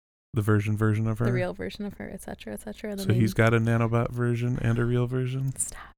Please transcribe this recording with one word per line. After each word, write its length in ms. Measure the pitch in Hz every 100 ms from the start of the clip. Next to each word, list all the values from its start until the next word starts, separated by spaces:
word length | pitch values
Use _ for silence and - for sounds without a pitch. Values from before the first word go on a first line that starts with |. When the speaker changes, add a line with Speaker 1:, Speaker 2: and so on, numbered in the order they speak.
| _ _ _
Speaker 1:
The 80 | 113
version 340 | 104 104 104 104
version 300 | 107 107 110
of 120 | 110
her? 60 | 117
Speaker 2:
the 60 |
real 220 | 123 180
version 300 | 196 185 -
of 100 | 208
her, 160 | - -
et 120 | 196
cetera, 300 | - - 220
et 60 | 208
cetera, 280 | 208 - 214
and 100 | 196
Speaker 1:
So 60 | 196
Speaker 2:
then 100 | 120
Speaker 1:
he's 140 | 110
Speaker 2:
they 80 | 113
Speaker 1:
got 100 | 113
a 40 | 117
nanobot 500 | 113 117 117 117 120
version 480 | 120 120 117 123 123
and 180 | 117 117
a 40 |
real 220 | 120 123 123
version? 480 | 127 127 135 135 -
Speaker 2:
Stop. 380 | - - -